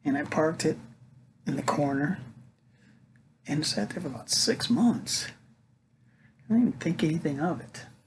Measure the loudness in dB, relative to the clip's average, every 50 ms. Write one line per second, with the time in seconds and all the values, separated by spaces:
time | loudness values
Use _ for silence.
0 | _ 0 0 0 -2 0 2 2 2 2 2 0 0 0 0 -2 -8 -20 -20 -20
1 | -20 -20 -20 -20 -20 -20 _ _ -6 -4 -4 -2 0 0 0 2 2 2 2 0
2 | 0 0 -2 -4 -8 -16 -18 -20 -20 -20 _ _ _ _ _ _ _ -20 -20 _
3 | -20 _ _ -20 _ _ _ _ _ -2 -2 0 0 0 -2 -2 -2 -4 -6 -6
4 | -6 -6 -8 -10 -6 -2 0 2 2 2 0 0 0 0 2 4 6 4 4 2
5 | -2 -4 -6 -6 -6 -8 -12 -18 -20 -20 -20 _ _ _ _ _ _ _ _ _
6 | _ -20 _ _ _ -20 _ _ -4 2 4 4 4 4 2 0 -2 -2 0 0
7 | 0 0 0 0 -2 -2 -2 0 0 -2 -2 -4 -8 -14 -16 -18 -18 -18 -20 _
8 | _